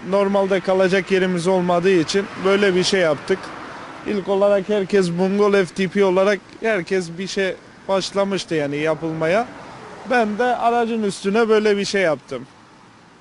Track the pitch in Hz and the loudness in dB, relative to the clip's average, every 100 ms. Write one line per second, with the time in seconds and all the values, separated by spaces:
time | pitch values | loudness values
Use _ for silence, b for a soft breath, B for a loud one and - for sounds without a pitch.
0 | 180 196 196 202 196 190 190 190 190 190 | 0 0 2 2 2 0 2 2 2 2
1 | 175 190 185 180 170 190 180 175 185 185 | 0 0 2 0 0 2 2 2 4 2
2 | 151 196 196 - 185 202 202 180 175 196 | 2 -2 -4 -2 0 4 4 2 2 2
3 | 165 139 - 190 - - - - - - | 2 0 -2 -4 -6 -16 -16 -16 -18 -12
4 | - 208 180 196 202 202 190 208 190 202 | -6 -4 -2 2 2 2 0 -2 2 2
5 | 180 170 190 202 208 202 180 - 185 202 | 2 0 0 2 4 4 2 -2 -2 2
6 | 196 185 196 196 - - 226 208 165 190 | 2 4 2 0 -6 -6 -2 -2 -2 -4
7 | 165 170 196 202 190 - - - - 190 | -4 -8 -6 -2 -2 -4 -12 -12 -4 -2
8 | - 196 196 190 - 160 143 143 156 156 | -2 -2 -2 -2 -2 -2 -2 -2 -2 -2
9 | 160 160 160 202 247 - - - - - | -4 -2 0 0 -2 -8 -18 -18 -18 -12
10 | 196 247 214 208 247 240 233 240 226 233 | -2 0 2 0 0 0 0 2 0 -2
11 | 202 - 196 214 220 214 214 202 196 202 | -2 -4 -2 2 4 4 4 0 0 0
12 | 175 139 - 127 135 - - - - - | 0 0 -6 -12 -12 -20 -20 -20 -20 -20
13 | - - | -20 -16